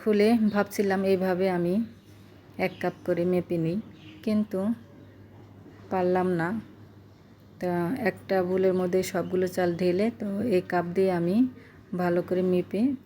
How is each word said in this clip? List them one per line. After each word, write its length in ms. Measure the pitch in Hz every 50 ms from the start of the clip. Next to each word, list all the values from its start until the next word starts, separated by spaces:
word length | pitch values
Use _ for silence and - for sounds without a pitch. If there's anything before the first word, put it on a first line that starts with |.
খুলে 280 | - 220 214 202 208 214 240 226 220 208 190
ভাবছিলাম 460 | 208 202 202 - - 208 196 190 190 196 190
এইভাবে 340 | 196 180 185 190 180 180 190 190 180
আমি 180 | 175 175 170 185 214 233 - - - - - - - - - - - - - - - 185
এক 60 | 180 185 -
কাপ 140 | - 180 180 - -
করে 180 | - 175 170 175 180
মেপে 240 | 180 180 170 - 175 170 160
নিই, 140 | 160 175 214 - - - - - - - - -
কিন্তু 360 | 220 214 214 214 - - 185 190 214 240 - - - - - - - - - - - - - - - - - - - - - - -
পারলাম 360 | 190 185 180 180 180 185 180 185 180 165
না। 80 | 165 175 220 220 - - - - - - - - - - - - - - - - - - - -
তা 120 | 180 180 175 175 175 165 262 254 233 185
একটা 280 | 180 - - - 196 190 180 180
বোলের 260 | 185 190 190 190 180 185
মধ্যে 200 | 185 180 180 185 185 -
সবগুলো 340 | - 180 170 180 180 180 185 180 180
চাল 140 | - 180 175 175 170
ঢেলে, 260 | 185 180 175 185 208 233 233 -
তো 80 | 214 202 196 202 233 247 196
এই 60 | 180 185 -
কাপ 140 | 180 175 170 175 175
দিয়ে 140 | 196 190 190 180 170
আমি 160 | 170 170 190 226 262 254 - - - - - - - - - 175
ভালো 200 | 180 175 170 180 170 -
করে 140 | 180 180 185 185
মেপে 280 | 180 180 175 - - 190 233 285 269 - -